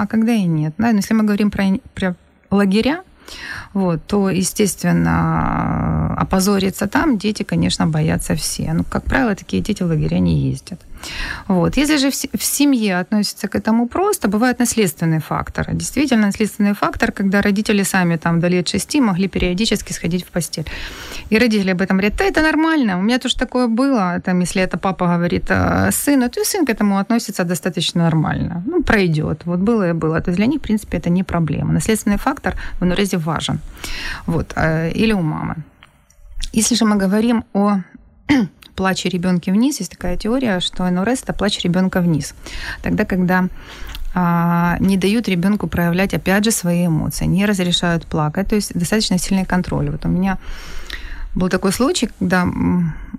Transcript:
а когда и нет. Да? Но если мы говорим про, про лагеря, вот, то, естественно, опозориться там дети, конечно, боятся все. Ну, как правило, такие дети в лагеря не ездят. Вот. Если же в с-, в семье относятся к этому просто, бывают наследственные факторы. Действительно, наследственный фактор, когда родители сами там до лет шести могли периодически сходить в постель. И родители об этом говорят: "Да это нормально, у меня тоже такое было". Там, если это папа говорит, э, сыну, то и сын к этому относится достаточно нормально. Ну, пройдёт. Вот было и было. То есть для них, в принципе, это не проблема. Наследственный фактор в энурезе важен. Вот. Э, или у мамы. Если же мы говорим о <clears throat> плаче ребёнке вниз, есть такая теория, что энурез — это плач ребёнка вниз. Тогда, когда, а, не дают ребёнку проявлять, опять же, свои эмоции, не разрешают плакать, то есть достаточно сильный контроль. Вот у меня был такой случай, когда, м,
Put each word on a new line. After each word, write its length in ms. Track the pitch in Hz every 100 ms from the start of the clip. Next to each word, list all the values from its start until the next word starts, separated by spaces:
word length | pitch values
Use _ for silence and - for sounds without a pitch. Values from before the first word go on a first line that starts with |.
а 40 | 208
когда 260 | 220 226
и 120 | 226
нет. 300 | 180 160 151 151
Да? 120 | 226
Но 40 | 214
если 160 | -
мы 100 | 220
говорим 260 | 214 208 208
про, 140 | - 196 190 -
про 200 | - 190 180 _ _ -
лагеря, 520 | 196 202 202 240 330 381 - - - - - -
вот, 260 | 196 185 165 -
то, 240 | 208 196
естественно, 1800 | 185 185 - 208 - 175 170 165 165 165 160 - - - - - 156 156 -
опозориться 680 | 156 190 185 202 190 - 202
там 320 | 277 339 220
дети, 240 | 208 214
конечно, 420 | 202 170 180 - 175
боятся 480 | 156 156 170 -
все. 380 | 170 - - -
Ну, 100 | 165
как 200 | 175 -
правило, 300 | - 262 247
такие 280 | 196 - 190
дети 200 | 170 208
в 20 | 180
лагеря 320 | 156 156 170
не 300 | 180 156 135
ездят. 300 | 131 - 180 - - - - - - -
Вот. 280 | 185 170 233
Если 200 | 294 302
же 100 | 269
в 40 |
с-, 140 | - - 202
в 40 |
семье 560 | - - 285 262 208 180
относятся 480 | 180 214 196 - 208
к 100 | 214
этому 280 | 202 226 240
просто, 400 | 311 403 392 226
бывают 320 | 202 254 247
наследственные 600 | 240 - 196 - 165 160
факторы. 540 | - 160 - - -
Действительно, 520 | 165 170 - 285 226 208
наследственный 460 | 196 208 - 202
фактор, 380 | 208 - 302 226
когда 300 | - 196 202
родители 420 | 202 202 214 208
сами 320 | 190 196 175 165
там 240 | 170 170
до 80 | 175
лет 200 | 180 175
шести 320 | 202 - 302
могли 280 | 233 175 190
периодически 640 | - 180 180 226 208 -
сходить 320 | - 175 180
в 60 | -
постель. 340 | 180 165 - 156 - - - - - -
И 60 | 214
родители 340 | 247 214 190
об 80 | 180
этом 140 | 190 190
говорят: 180 | 202 214
"Да 60 |
это 180 | 392 330
нормально, 560 | 311 302 320 320 233 180
у 40 |
меня 160 | 196 247
тоже 180 | 247 -
такое 300 | 262 254 247
было". 540 | 226 277 254 185 175
Там, 160 | - 180
если 220 | 180 190
это 160 | 185 185
папа 280 | 196 190 175
говорит, 380 | 175 175 185 -
э, 400 | 190 175 175 196
сыну, 360 | 208 - 285 240
то 100 | -
и 40 |
сын 200 | 415 415
к 80 | 294
этому 260 | - 208 196
относится 460 | 196 233 - 202
достаточно 580 | 175 175 185 180 160 175
нормально. 600 | 165 160 147 143 151 170 202
Ну, 160 | 349
пройдёт. 600 | - 220 180 156 156 156 170
Вот 120 | 175
было 300 | 202 233 180
и 20 |
было. 280 | 170 160 160
То 100 | 156
есть 60 | 175
для 80 | 220
них, 120 | 294
в 20 |
принципе, 360 | - 214 - 180
это 120 | 170
не 120 | 175
проблема. 480 | 196 170 156 - 151
Наследственный 460 | 160 160 220 - 202
фактор 360 | - 285 190 180 - -
в 40 |
энурезе 340 | 180 180 202 185
важен. 400 | 160 156 - - - - - - - - -
Вот. 260 | 170 - -
Э, 340 | 160 160 165 -
или 80 | 220
у 100 | 208
мамы. 320 | 156 160 165 165 151 _ - _ _ - - - - -
Если 200 | 214 233
же 80 |
мы 120 | 220 208
говорим 400 | 190 208 233 233 -
о 240 | 196 202 202 180 - - _ -
<clears throat> 480 | 285 185 - - -
плаче 320 | 190 185 180
ребёнке 440 | 180 180 180 175
вниз, 280 | 190 262 294
есть 120 | 185 -
такая 180 | 180 180
теория, 440 | 214 247 254 180
что 280 | 208 - 180
энурез — 340 | 180 196 262 -
это 40 |
плач 320 | - 202 -
ребёнка 360 | 180 175 185 190
вниз. 340 | 175 151 - - - - - -
Тогда, 220 | - 175
когда, 400 | 214 185 180 185 185 - - - - - -
а, 600 | 180 175 170 170 170 170 170
не 160 | 185 196
дают 320 | 185 226 214
ребёнку 380 | 185 185 208 165
проявлять, 460 | 185 170 170 196
опять 300 | 170 180 196
же, 60 | 214
свои 360 | 220 175 175 175
эмоции, 400 | 156 - - 156
не 180 | 170 202
разрешают 600 | 202 175 170 175 165 -
плакать, 420 | 165 151 151 202
то 80 | 214
есть 160 | 202
достаточно 440 | 175 175 214 220 185
сильный 260 | - 190 185
контроль. 440 | 180 175 143 147
Вот 140 | 151
у 40 | 170
меня 280 | 170 190 180 - - - - - - - - -
был 140 | - 180
такой 240 | 185 196
случай, 360 | - 254 359 214 -
когда, 240 | 185 185
м, 500 | 180 - 175 180 165 156 -